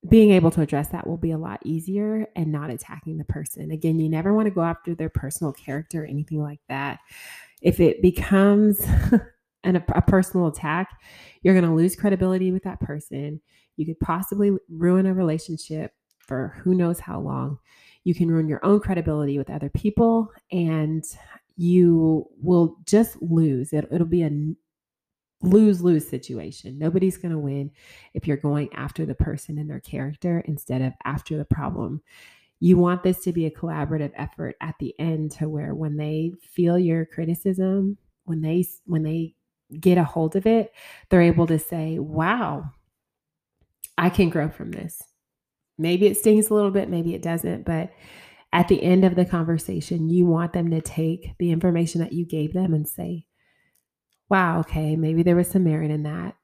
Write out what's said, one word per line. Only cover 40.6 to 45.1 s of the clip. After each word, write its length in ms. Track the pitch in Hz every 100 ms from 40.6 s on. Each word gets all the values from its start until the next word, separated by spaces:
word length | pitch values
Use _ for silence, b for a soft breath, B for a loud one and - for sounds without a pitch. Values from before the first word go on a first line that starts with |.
| 214 B B B B
they're 120 | 185
able 260 | 170 165 170
to 120 | 160
say, 400 | - 170 160 160
"Wow, 720 | 151 156 165 240 185 147 151 - _ _ _ _ _ _ _ _ _ _ - -
I 120 | 175
can 200 | - 175
grow 200 | 165 151
from 220 | - -
this." 300 | - 165 - -